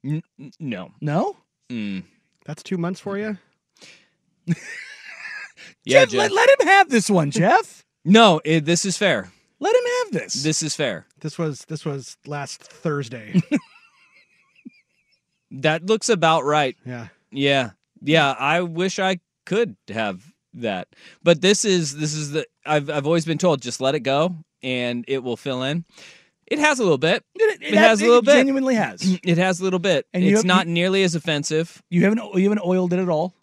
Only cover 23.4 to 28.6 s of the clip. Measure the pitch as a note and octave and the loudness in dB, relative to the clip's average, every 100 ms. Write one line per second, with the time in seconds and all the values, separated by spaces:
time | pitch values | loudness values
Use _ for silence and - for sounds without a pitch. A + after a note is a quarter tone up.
23.4 | F3+ C#3 B2 - C3 D3+ B2 C#3 E3+ E3+ | 0 0 -4 -2 -2 0 0 0 0 -4
24.4 | - _ C3 B2+ B2 A#2+ A#2+ C3+ B2+ A2+ | -16 _ -6 -4 -4 -6 -4 -6 -4 -6
25.4 | C#3+ B2+ C3 E3 E3 - - - _ _ | -6 -6 -4 -6 -8 -20 -20 -20 _ _
26.4 | _ D4+ D4+ C4 G3+ C#3 D#3+ A#3 _ F#4+ | _ 0 2 2 2 2 2 0 _ 0
27.4 | A4 F#4+ D4 G3+ A3+ A3 A3 A#3+ A3+ C#4+ | 0 0 0 4 6 6 6 6 8 6
28.4 | C4+ C4+ | 6 0